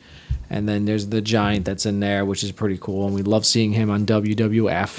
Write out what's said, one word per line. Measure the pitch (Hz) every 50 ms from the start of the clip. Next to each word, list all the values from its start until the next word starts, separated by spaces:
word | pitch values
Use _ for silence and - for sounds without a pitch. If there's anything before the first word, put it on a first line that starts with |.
| - - - - - - - - - -
and | - 104 104 104
then | 104 101 104
there's | 104 107 107 101 101
the | 110 110
Giant | 104 107 113 110 104 101 107 104 90
that's | 98 98 92 -
in | 110 101 101
there, | 101 101 101 98 101
which | 98 98 - -
is | 98
pretty | 92 - 110 104 95 90
cool. | - - 95 98 98
And | 98 98
we | 98 98
love | 101 110 110 104
seeing | - - 117 110 107
him | 104 113 110 107
on | 101 101 104
W | 98 110 107 104 107 107
W | 107 113 107 107 113 110 95
F. | - 87 101 - -